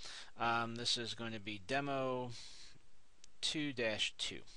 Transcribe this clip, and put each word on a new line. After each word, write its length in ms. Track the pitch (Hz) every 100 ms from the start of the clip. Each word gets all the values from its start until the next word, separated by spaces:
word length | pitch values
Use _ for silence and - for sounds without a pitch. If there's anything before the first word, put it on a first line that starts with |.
| - - - -
Um, 380 | 117 117 117 117
this 200 | 120 123
is 180 | 113
going 180 | - 113
to 80 | 113
be 200 | 104 104 92
demo 640 | 135 143 135 131 127 123 113 - - - - - - - - - -
two 320 | - 160 147
dash 420 | 127 113 107 - -
two. 260 | - 85 -